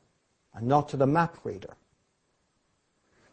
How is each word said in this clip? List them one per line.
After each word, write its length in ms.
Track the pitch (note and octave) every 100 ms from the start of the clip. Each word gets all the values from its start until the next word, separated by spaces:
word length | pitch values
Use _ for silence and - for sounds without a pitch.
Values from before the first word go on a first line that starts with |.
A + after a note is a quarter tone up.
| _ _ _ _ _
and 140 | A2 A#2
not 200 | D3 C#3+
to 80 | C3+
the 100 | C3+
map 300 | D#3+ E3 -
reader. 320 | A2 G2 - - _ _ _ _ _ _ _ _ _ _ _ _ _ _ _